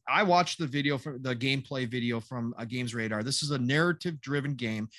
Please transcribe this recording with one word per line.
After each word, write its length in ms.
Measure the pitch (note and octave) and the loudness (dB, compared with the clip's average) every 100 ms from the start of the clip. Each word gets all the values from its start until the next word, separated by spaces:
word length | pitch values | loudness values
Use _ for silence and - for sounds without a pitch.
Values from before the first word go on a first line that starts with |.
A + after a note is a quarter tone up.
| - | 0
I 140 | D3+ | 4
watched 340 | G3+ F3 F3 - | 6 6 4 0
the 80 | D#3 | -2
video 300 | C#3+ C#3+ C#3 | 0 0 0
from 240 | D#3+ C3 | -4 -6
the 140 | C3 A#2+ | -4 0
gameplay 500 | C3+ C#3 C3+ C3+ B2 | 0 0 -2 -4 -2
video 300 | B2 A#2+ A#2 | -2 0 -2
from, 340 | - B2+ A#2 A#2 | -4 -6 -4 -4
uh, 80 | |
Games 300 | A2+ B2+ A#2+ | -6 -4 -4
Radar. 280 | A#2 A2 G#2+ | -2 -2 -2
This 200 | A#2+ C#3 | -2 -2
is 80 | D3 | 0
a 80 | C#3+ | 0
narrative-driven 960 | B2 D3 F3 E3 F3+ D3+ C3+ C#3+ C#3 | 2 4 4 2 -2 -6 -4 -2 -2
game. 340 | C3 A#2 A2 A2 | -2 -2 -2 -6